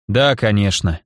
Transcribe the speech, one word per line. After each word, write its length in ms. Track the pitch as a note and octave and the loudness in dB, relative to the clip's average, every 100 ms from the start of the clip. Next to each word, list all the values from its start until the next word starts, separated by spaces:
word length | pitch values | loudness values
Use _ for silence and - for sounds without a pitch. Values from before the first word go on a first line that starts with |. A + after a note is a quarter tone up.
| - | -4
«Да, 280 | A2 C#3+ C3 | 0 0 0
конечно». 680 | A2 G#2 G2+ - F2 D#2+ | 0 2 0 -2 -4 -4